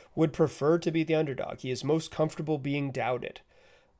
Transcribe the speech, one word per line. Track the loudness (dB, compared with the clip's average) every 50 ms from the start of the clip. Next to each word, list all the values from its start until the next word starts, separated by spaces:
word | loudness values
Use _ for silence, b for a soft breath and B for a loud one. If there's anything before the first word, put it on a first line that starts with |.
| B B _
would | 2 2 2 4
prefer | 2 2 2 2 2 4 4 4 4
to | 2 2
be | 0 0 2
the | 2 2
underdog. | 2 2 0 -2 -4 -6 -6 -6 -8
He | -4 -4
is | -4 -2 0
most | 0 0 0 0 -4
comfortable | -2 0 0 0 0 -4 -2 -2 -2
being | -2 -2 -2 -2 0 -2 -2
doubted. | -2 -2 -2 -2 -2 -2 -4 -8 -12 -14 -20 b b b b b b b b b b b